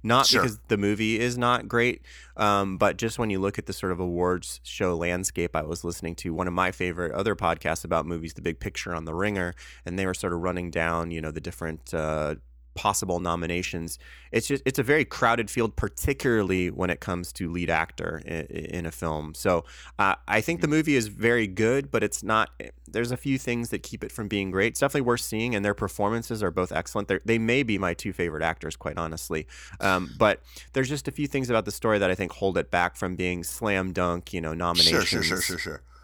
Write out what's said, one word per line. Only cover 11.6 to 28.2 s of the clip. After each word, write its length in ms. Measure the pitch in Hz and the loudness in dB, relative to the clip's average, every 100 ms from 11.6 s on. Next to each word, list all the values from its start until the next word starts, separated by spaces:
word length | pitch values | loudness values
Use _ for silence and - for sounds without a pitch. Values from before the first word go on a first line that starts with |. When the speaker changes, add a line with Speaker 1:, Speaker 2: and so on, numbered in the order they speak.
| 85 80 - | -8 -8 -6
Speaker 1:
uh, 420 | 85 78 78 76 78 - - - | -4 -2 -2 -2 -4 -10 -20 -18
possible 480 | - 107 98 95 87 | -2 0 0 0 -2
nominations. 760 | 87 85 85 87 90 87 82 - - - - | 0 -2 0 -2 -4 -6 -8 -10 -14 -20 -2
It's 140 | 113 - | -2 0
just, 140 | 139 - | -2 0
it's 120 | 131 | 0
a 60 | |
very 220 | 117 151 127 | 2 2 2
crowded 440 | - 120 117 104 | 2 2 4 0
field, 280 | - 113 - | 0 -2 0
particularly 920 | 104 - - 139 139 113 95 92 90 | -4 -2 -2 0 2 2 4 2 0
when 200 | - 90 | 0 -2
it 100 | 87 | -2
comes 320 | - 87 87 | -2 -6 -6
to 180 | - 87 | -6 -6
lead 200 | 87 87 | -4 0
actor 520 | 80 82 - 82 80 80 | 0 0 -4 -8 -6 -6
in, 160 | 82 73 | -6 -6
in 380 | 80 78 90 85 | -8 -6 -6 -6
a 60 | |
film. 420 | - 85 78 76 | -4 -4 -4 -6
So, 300 | - 101 87 - - - - | -4 2 2 0 -14 -10 0
uh, 180 | 98 - - | 2 2 0
I 140 | 107 | 0
think 180 | 107 170 | 2 0
the 80 | 170 | 2
Speaker 2:
Mm-hmm. 80 | 151 | 2
Speaker 1:
movie 200 | 151 139 | 4 2
is 100 | 107 | 2
very 400 | 104 110 120 107 | 0 2 4 2
good, 420 | 92 110 135 139 | 2 2 2 0
but 140 | 117 | 0
it's 180 | 104 - | 0 -2
not, 280 | 101 110 107 - - - - | 0 2 2 -4 -16 -16 -8
there's 260 | 110 120 | -4 -2
a 60 | 123 | -2
few 200 | 143 131 | -2 -2
things 320 | - 120 117 | 0 -2 -2
that 120 | 101 | -6
keep 220 | - 117 | -6 -10
it 80 | - | -10
from 160 | - 104 | -8 -2
being 240 | 104 95 | -2 0
great. 220 | 92 110 | 2 2
It's 80 | - | 4
definitely 200 | 143 147 123 | 2 2 2
worth 140 | 120 | 2
seeing, 340 | - 110 117 110 | 0 -2 0 2
and 80 | |
their 100 | 101 | 2
performances 720 | 101 101 - 101 117 113 113 | 0 -2 0 0 0 -2 -2
are 80 | 98 | -2
both 220 | 90 90 | 0 0
excellent. 340 | 82 87 110 95 | -2 -2 -4 0
They're, 140 | 95 | -2
they 160 | - 113 | 2 2
may 240 | 113 127 | 4 2
be 140 | 123 98 | 2 2
my 160 | 92 | 2
two 180 | 87 107 | 0 -4
favorite 320 | 92 | -2